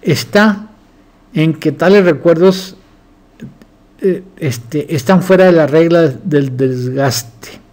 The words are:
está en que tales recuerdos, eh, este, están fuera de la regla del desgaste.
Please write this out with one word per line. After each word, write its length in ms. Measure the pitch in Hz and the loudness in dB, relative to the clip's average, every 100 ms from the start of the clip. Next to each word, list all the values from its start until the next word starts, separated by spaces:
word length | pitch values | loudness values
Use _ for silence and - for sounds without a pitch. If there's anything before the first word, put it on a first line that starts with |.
está 640 | - - - 202 214 202 - _ _ _ _ _ _ | -2 -4 -2 0 2 0 -10 _ _ _ _ _ _
en 220 | - 160 | -4 -2
que 180 | 156 160 | -2 -4
tales 320 | 135 170 202 | -2 2 4
recuerdos, 720 | 180 143 170 165 185 185 - - _ _ _ _ _ _ - - _ _ _ _ | 2 0 0 2 2 0 -8 -20 _ _ _ _ _ _ -20 -20 _ _ _ _
eh, 220 | 196 170 - _ | -4 -4 -8 _
este, 580 | 156 120 - 147 143 | -8 -8 -8 -8 -6
están 280 | 160 - 185 | -6 0 0
fuera 240 | 185 185 185 | 4 4 4
de 60 | |
la 140 | 170 147 | 4 2
regla 420 | 151 165 170 160 | 2 2 2 0
del 480 | 131 190 147 135 127 | -2 -4 -2 -2 -2
desgaste. 920 | 135 127 123 131 135 - - _ - - _ | -4 -2 -6 -4 -4 -4 -10 _ -20 -20 _